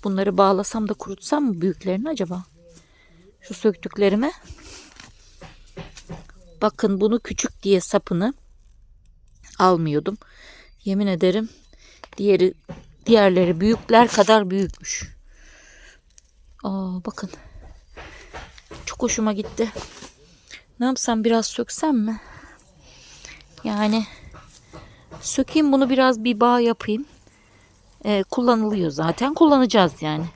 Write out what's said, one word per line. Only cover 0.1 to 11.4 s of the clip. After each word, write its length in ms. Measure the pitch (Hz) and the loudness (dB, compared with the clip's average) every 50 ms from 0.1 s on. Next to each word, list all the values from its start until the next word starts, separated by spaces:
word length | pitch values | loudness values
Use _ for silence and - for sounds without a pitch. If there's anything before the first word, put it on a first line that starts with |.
| 190 190 196 202 185 185 | -4 -2 -2 0 2 4
bağlasam 500 | 196 190 196 185 202 - - 226 214 202 | 4 4 4 0 -2 -4 -6 -4 -4 -6
da 60 | 208 | -6
kurutsam 500 | - - 196 196 _ - - 302 294 294 | -8 -10 -14 -14 _ -4 -2 -2 0 0
mı 160 | 247 196 165 | -2 -2 0
büyüklerini 480 | 170 196 175 - - 185 185 196 247 311 | -2 -4 -4 -4 -6 -6 -4 -4 -4 -6
acaba? 360 | 320 226 190 170 180 185 180 _ _ 170 _ 170 - - _ _ _ _ _ _ _ _ _ - _ _ | -6 -6 -6 -6 -6 -12 -12 _ _ _ _ -20 -20 -20 _ _ _ _ _ _ _ _ _ -20 _ _
Şu 140 | _ - 226 | _ -12 -10
söktüklerime. 800 | - - 220 190 - - 185 - - 202 196 196 214 254 311 - - - - - - - - - - - - _ - - - _ _ - - - - 175 - - - - - - 165 160 - - - - - 165 - - - - - - - - - | -2 0 0 -2 -2 -12 -12 -2 0 2 2 2 2 0 -2 -4 -8 -20 -20 -20 -20 -20 -20 -20 -20 -20 -20 _ -20 -20 -20 _ _ -20 -20 -20 -20 -20 -20 -20 -20 -20 -20 -18 -18 -18 -16 -18 -20 -18 -16 -18 -16 -16 -20 -20 -20 -20 -20 -8 -2
Bakın 380 | 208 214 - - - 202 196 185 | -2 -2 -2 0 0 0 2 2
bunu 200 | 208 214 226 233 | 2 0 0 -2
küçük 420 | - - - - - - - - | -4 -6 -8 -6 -6 -8 -10 -6
diye 180 | - 196 196 185 | 0 2 2 2
sapını 540 | - - - 196 - - 185 170 196 247 277 - _ _ - _ _ - - - - _ - _ _ - _ _ _ _ _ _ - - - - | 2 0 -2 -2 -2 -2 -2 -2 -2 -2 -4 -8 _ _ -20 _ _ -20 -20 -20 -20 _ -20 _ _ -20 _ _ _ _ _ _ -20 -20 -2 2
almıyordum. 600 | 190 185 185 165 165 156 147 151 156 190 202 - - _ _ - - - - - - _ - _ _ | 2 2 4 2 0 -2 -2 -2 -2 -4 -10 -10 -16 _ _ -20 -20 -20 -20 -20 -20 _ -20 _ _
Yemin 220 | 202 196 202 208 | -4 -2 0 0
ederim 420 | 196 185 160 190 185 180 220 | 0 0 2 2 2 2 0